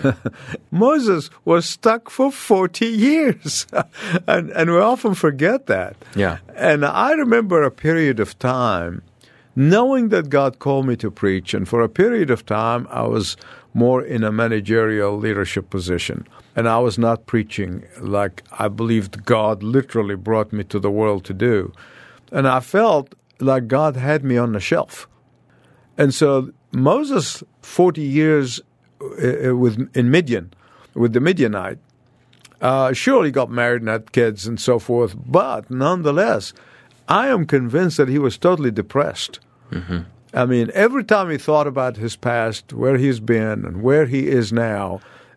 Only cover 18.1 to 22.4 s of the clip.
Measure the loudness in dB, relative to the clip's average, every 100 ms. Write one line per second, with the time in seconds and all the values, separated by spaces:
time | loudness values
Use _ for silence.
18.1 | -2 -4 -6 -14 -6 -4 -2 -2 0 -2
19.1 | -6 -2 0 0 -2 0 0 0 -2 -2
20.1 | -4 -2 -2 -2 -6 -6 -4 -2 0 0
21.1 | -2 -4 -2 0 0 -2 -12 -20 -20 -20
22.1 | -20 -8 0